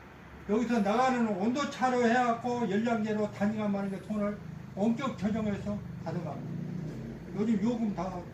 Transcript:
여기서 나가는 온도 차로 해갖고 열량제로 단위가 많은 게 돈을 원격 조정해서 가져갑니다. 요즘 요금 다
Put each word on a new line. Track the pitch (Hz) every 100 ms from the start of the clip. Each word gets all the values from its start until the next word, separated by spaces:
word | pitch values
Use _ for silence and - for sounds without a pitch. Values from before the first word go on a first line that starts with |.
| - - - - -
여기서 | 214 240 240
나가는 | 196 226 262 247 226
온도 | 185 220 277 277
차로 | - 254 247
해갖고 | 233 247 240 226 247 240 220
열량제로 | 202 233 226 214 214 208
단위가 | - 208 214 208
많은 | 196 196
게 | 190 -
돈을 | 214 202 208 - - - -
원격 | 220 233 262 -
조정해서 | 208 220 214 196 208 202 - - -
가져갑니다. | 175 160 - - - - - - - - - - 185
요즘 | 220 208
요금 | 220 233 220 170
다 | 185 180 170